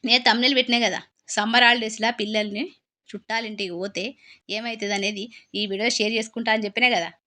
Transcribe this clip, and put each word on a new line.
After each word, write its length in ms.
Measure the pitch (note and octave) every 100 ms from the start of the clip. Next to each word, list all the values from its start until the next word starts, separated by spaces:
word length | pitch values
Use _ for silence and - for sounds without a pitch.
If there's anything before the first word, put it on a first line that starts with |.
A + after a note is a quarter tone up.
నేను 180 | A#3+ B3
థంబ్‌నెయిల్ 320 | B3 A3 B3+ C4+
పెట్టినా 220 | B3 A#3+
కదా, 200 | A3+ E3+ - _ -
సమ్మర్ 360 | - G#3 A#3
హాలిడేస్‌లో 460 | A#3+ A#3+ A3 A3 A3
పిల్లల్ని 520 | A#3+ G3+ G#3+ G#3 G3+ F4 _ _ _ _
చుట్టాలింటికి 640 | G3+ _ A3+ A3+ G#3 G3
పోతే 320 | F3 G3 G3+ G#3 C#4+ - - -
ఏమవుతుంది 440 | G#3 A#3 A3+ G3+
అనేది 300 | G3+ G3 G#3 A#3 - _
ఈ 80 | G3 G#3
వీడియో 240 | G3 A#3
షేర్ 220 | - G#3
చేసుకుంటా 380 | A3+ A3 A#3+ A3+
అని 120 | A3
చెప్పినా 240 | G#3 G#3+ B3
కదా. 180 | G#3 E3 -